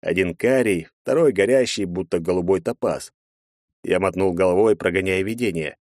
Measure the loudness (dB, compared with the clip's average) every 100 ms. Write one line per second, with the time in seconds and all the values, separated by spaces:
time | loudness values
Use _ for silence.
0 | -2 -2 -2 0 0 2 2 -2 -4 _
1 | -4 2 2 2 2 2 0 -4 -6 -6
2 | -4 -4 -2 -2 0 -2 -2 -4 -4 -4
3 | -10 _ _ _ _ _ _ _ -2 0
4 | 0 0 0 2 2 4 4 2 0 0
5 | 0 -2 -2 -4 -4 -2 -8 -10